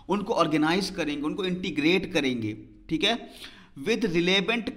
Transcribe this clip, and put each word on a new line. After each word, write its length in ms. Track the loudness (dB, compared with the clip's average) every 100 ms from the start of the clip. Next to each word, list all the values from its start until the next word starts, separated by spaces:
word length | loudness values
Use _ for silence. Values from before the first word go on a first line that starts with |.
| -2
उनको 260 | -2 0
organize 560 | 2 2 4 2 2 0
करेंगे, 320 | -4 -4 -2
उनको 220 | -4 -2
integrate 680 | -4 -2 -4 0 2 2 2
करेंगे, 440 | -2 0 -2 -4 -6 -14 -18 -6
ठीक 160 | 0
है, 260 | 0 0 -6 -18 -18 -20 -20 -6
with 240 | -2 0 2
relevant 640 | 2 4 2 2 -2 -2